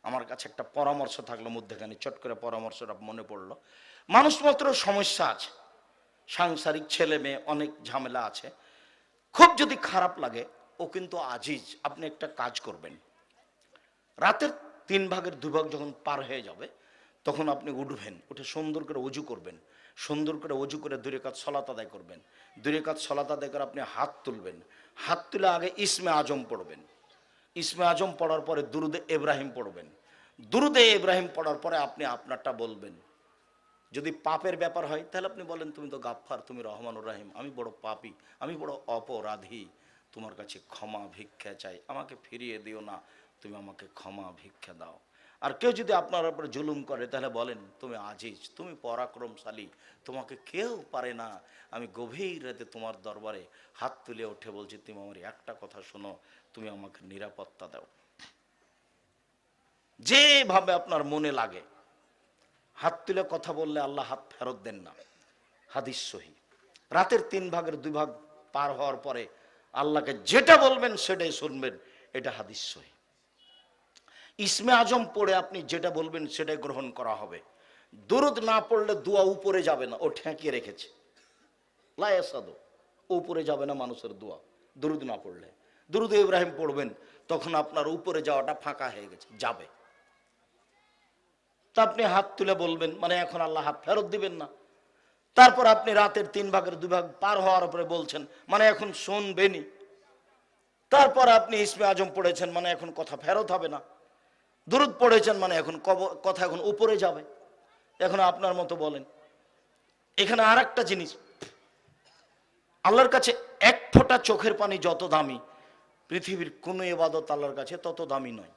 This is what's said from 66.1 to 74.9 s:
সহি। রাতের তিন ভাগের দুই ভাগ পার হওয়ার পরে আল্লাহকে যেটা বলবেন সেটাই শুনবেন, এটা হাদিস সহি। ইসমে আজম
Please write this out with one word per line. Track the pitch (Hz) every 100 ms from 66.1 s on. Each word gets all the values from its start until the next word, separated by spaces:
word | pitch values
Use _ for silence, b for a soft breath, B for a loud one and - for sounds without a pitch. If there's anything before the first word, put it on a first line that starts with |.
সহি। | 98 - _ _ _ _ _ _
রাতের | 170 190 226 220
তিন | 190 185
ভাগের | 170 160 151
দুই | 156
ভাগ | 151 151 - - - _
পার | 139 143
হওয়ার | 131 139 135
পরে | 143 120 101 b b b b
আল্লাহকে | 123 147 151 147
যেটা | 120 - 240 269 311
বলবেন | 269 254 240 202
সেটাই | - 185 165
শুনবেন, | - 147 131 131 - b b b
এটা | 131 123
হাদিস | 117 98 110
সহি। | - - - _ _ _ _ _ _ _ _ _ _ _ b b b -
ইসমে | 196 - 226
আজম | 240 233